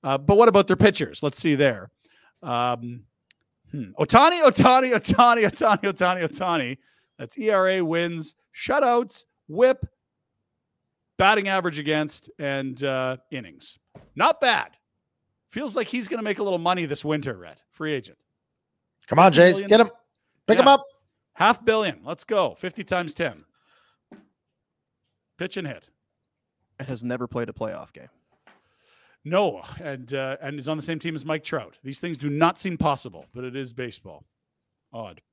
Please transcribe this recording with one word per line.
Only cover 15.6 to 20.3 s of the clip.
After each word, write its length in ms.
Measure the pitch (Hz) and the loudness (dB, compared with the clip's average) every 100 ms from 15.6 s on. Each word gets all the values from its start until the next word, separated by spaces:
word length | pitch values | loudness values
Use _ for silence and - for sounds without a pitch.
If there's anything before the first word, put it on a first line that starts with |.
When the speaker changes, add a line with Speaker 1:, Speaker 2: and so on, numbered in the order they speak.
| 277 | -6
Speaker 1:
like 120 | 226 214 | -6 -4
he's 200 | 247 208 | -6 -6
gonna 160 | 233 | -8
make 160 | 214 196 | -6 -4
a 40 | |
little 140 | 202 180 | -4 -2
money 260 | 170 180 | -2 -2
this 200 | 160 143 | -4 -6
winter, 300 | 147 151 139 98 | -4 -4 -6 -12
Rhett. 240 | 85 - _ | -16 -20 _
Free 240 | _ 156 | _ -8
agent. 240 | 139 - _ _ _ _ _ _ _ _ _ - | -8 -10 _ _ _ _ _ _ _ _ _ 0
Speaker 2:
Come 120 | 160 | 8
on, 120 | 185 | 8
Jays, 280 | 156 180 196 | 10 6 6
Speaker 1:
Fifty 60 | 196 | 4
million. 140 | 208 - | 4 4
Speaker 2:
get 40 | |
him. 60 | - _ _ _ | -2 _ _ _